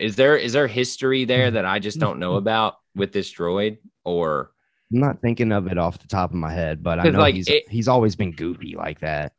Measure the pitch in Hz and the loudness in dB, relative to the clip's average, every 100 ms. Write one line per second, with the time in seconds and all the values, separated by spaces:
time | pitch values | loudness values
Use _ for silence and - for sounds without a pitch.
0 | 110 101 135 151 117 127 135 110 127 - | -6 4 6 6 2 0 0 0 -2 -2
1 | 131 131 123 127 127 113 92 101 104 127 | 0 0 2 4 4 2 0 0 -2 -2
2 | 107 73 90 95 101 110 107 - _ 95 | -2 -2 -2 0 0 2 0 -2 _ -6
3 | 98 101 92 - 85 95 104 110 - _ | -4 -2 -6 -6 -2 0 -2 -4 -18 _
4 | - 87 82 73 - _ _ _ _ 117 | -6 -2 0 -2 -6 _ _ _ _ 0
5 | 139 - 117 117 117 104 92 87 85 82 | 0 0 -2 0 0 0 -2 -2 -2 -4
6 | - 95 90 87 80 82 82 78 82 82 | -4 -2 -2 -2 -4 -4 -4 -4 -4 0
7 | 90 - 151 92 90 147 - 110 113 127 | 2 4 4 2 0 -2 0 -2 2 4
8 | 110 - 98 78 82 85 80 82 80 76 | 2 0 -6 -4 -8 -8 -12 -10 -10 -6
9 | 78 76 73 | -4 -4 -6